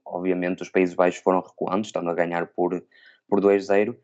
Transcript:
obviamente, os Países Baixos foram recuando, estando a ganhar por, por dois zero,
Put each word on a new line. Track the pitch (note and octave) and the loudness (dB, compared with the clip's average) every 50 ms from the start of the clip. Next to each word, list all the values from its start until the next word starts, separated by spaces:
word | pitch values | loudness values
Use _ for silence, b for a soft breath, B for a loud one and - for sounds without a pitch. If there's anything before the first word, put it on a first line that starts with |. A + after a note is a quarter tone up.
| - | -16
obviamente, | - F2 F2+ F2+ F#2 F2+ F2+ F2+ F2+ F#2 - F2 | -12 -8 -6 -2 -2 -2 0 -2 -4 -4 -4 -6
os | - | -2
Países | - F#2+ F#2 F2 F2 | 0 2 2 2 2
Baixos | F2+ F2+ F2+ F2 - | 2 2 2 2 0
foram | - F#2+ F#2 F#2 | 0 0 0 0
recuando, | F2 - _ - F#2+ F2 F2+ G2+ A2 | 0 -4 _ -8 -6 -4 -2 -4 -4
estando | G#2+ - F2+ E2+ E2+ | -4 -6 -6 -4 -4
a | E2+ | -2
ganhar | E2+ E2+ E2+ F2 E2+ E2+ - | -2 -2 -2 -2 -4 -6 -6
por, | _ - F2+ F2+ F#2 F2 - b b b b b b b b - | _ -2 -2 -2 -2 -4 -8 b b b b b b b b -2
por | G#2 G2+ | 0 2
dois | F#2+ G2+ G2+ G2+ F#2+ | 4 4 4 4 2
zero, | G2 G2+ G2+ G#2+ A2 A#2+ - | 2 2 2 2 0 -2 -10